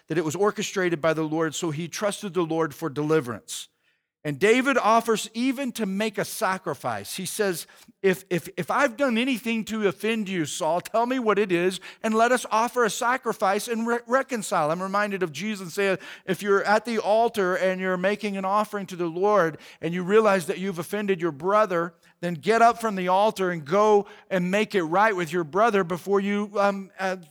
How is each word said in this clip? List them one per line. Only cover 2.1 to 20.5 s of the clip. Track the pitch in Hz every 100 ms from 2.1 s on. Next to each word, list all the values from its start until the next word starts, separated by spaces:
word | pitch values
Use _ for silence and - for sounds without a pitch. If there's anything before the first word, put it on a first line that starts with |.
| - 208
the | 170 165
Lord | 160 160
for | 135 160
deliverance. | 135 151 160 123 107 - - - _ _ _ _ _
And | 151 135
David | 208 254 262 247
offers | 202 226 226 220 -
even | 226 254 254 269
to | - 208
make | 190 220 208
a | 165
sacrifice. | - 196 190 170 139 127 107 101 -
He |
says, | 180 - 202 170 - - - _
"If, | 190 180 -
if, | 175 - -
if | 175
I've | 214 285 220
done | 277 226
anything | 262 233 226 226
to | 208 220 196
offend | - 214 226 190
you, | 185
Saul, | 147 - 160 214
tell | - 226 240
me | 262
what | 220 196
it | 208
is, | 170 185 180 - -
and | 226
let | 220 240
us | 247 -
offer | 214 240 247
a | 220
sacrifice | - 240 262 233 202 196 202 247
and | 220 226
re-, | 240 233
reconcile." | 262 262 240 - 185 147
I'm | 175
reminded | 190 202 208 196
of | 180
Jesus | 139 208 208 180
saying, | 202 196 185 - - -
"If | 180
you're | 202 196
at | 165 214
the | 240 220
altar | 180 220 233 214 180 180
and | 185 185
you're | 185 180
making | 190 208 208 196
an |
offering | 190 208 214 202 185
to | 175
the | 175
Lord, | 165 202 208 165 147 - -
and | 160
you | 180
realize | 180 214 214 190
that | 151